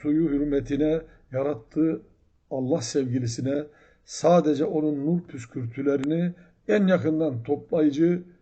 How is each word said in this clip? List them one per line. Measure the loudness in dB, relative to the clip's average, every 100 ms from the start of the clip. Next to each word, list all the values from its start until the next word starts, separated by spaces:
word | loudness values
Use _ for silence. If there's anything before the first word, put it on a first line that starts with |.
suyu | -2 0 2
hürmetine | 0 0 -2 -2 0 0 0 -4 -18 _
yarattığı | -4 -4 -6 -6 0 0 0 -8 _ _ _ _
Allah | -6 -2 -2
sevgilisine | 0 -2 0 -2 -2 -4 -2 -4 -6 -14 _ _
sadece | -18 0 4 6 4 2
onun | 0 0 -2 -2 0
nur | -2
püskürtülerini | -2 -14 -12 -10 -8 -4 0 0 0 0 -2 -6 -18 _ 0
en | 2 4
yakından | 2 2 0 0 -2
toplayıcı | -4 -4 -2 2 2 4 2 2 -4 -20